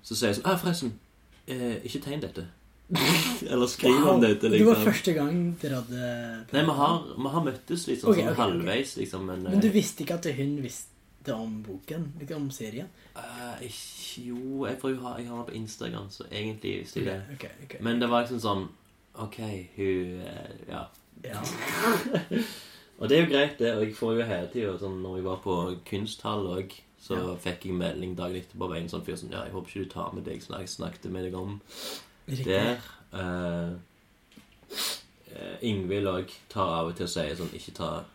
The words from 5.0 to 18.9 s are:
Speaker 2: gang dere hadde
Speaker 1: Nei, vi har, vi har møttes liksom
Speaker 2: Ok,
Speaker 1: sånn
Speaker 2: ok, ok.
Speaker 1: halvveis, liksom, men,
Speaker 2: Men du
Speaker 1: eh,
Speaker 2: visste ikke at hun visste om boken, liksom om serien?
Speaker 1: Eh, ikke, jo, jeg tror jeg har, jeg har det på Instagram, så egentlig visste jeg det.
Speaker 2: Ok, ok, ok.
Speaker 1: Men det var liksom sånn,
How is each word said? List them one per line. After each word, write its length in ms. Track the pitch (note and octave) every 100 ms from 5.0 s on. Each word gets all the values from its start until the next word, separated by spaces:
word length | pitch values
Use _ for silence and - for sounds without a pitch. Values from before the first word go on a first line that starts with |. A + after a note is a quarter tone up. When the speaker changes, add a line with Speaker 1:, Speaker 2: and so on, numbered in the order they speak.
| -
Speaker 2:
gang 220 | D#3 C#3+ F3 F3 E3+
dere 140 | D3 C3
hadde 720 | A#2 B2 B2 A#2+ A#2 A2+ A2+
Speaker 1:
Nei, 80 | C#3
vi 80 | D#3+
har, 300 | C#3 C#3+ E3+ - -
vi 100 | C3+
har 140 | D#3
møttes 380 | D3 - - F3 -
liksom 220 | - A#3
Speaker 2:
Ok, 80 | F3+
Speaker 1:
sånn 120 | D#3+
Speaker 2:
ok, 20 |
ok. 60 | -
Speaker 1:
halvveis, 560 | A2 F2 E2+ G#2+ - -
liksom, 300 | G#2+ F#2+ F#2+
men, 160 | F#2
Speaker 2:
Men 180 | F#2 G3
du 60 | G#3+
Speaker 1:
eh, 60 |
Speaker 2:
visste 320 | G3+ - - D3+
ikke 80 | E3+
at 80 | E3 C3
hun 160 | C#3 D3
visste 260 | B2 - - _ _ - -
om 280 | A2+ A2+ G#2+
boken, 500 | G#2+ F#2+ - D#3 D3 E3
liksom 220 | C#3+ D#3+
om 80 | C#3
serien? 360 | C3+ A2 A2+ F3+ - - -
Speaker 1:
Eh, 500 | A#2+ A#2+ A#2+ A#2 B2
ikke, 560 | - - - - - B2
jo, 380 | B2 C3 C3+ A#2
jeg 120 | C3
tror 120 | C3
jeg 80 | C3
har, 180 | B2 A#2+
jeg 80 | A#2+
har 80 | A#2+
det 80 | A#2+
på 80 | A2+
Instagram, 540 | A2 - A#2 A2+ G2
så 140 | - -
egentlig 500 | G#2 G#2+ G#2+ G2+ F#2+
visste 200 | F2+ -
jeg 60 | F#2+
det. 160 | G2 G2+
Speaker 2:
Ok, 120 | C#3
ok, 60 | - -
ok. 160 | C#3 -
Speaker 1:
Men 180 | A2+ A#2+
det 80 | A#2+
var 120 | A#2+
liksom 180 | A#2+ A#2+
sånn, 280 | A2 G2 F#2 - _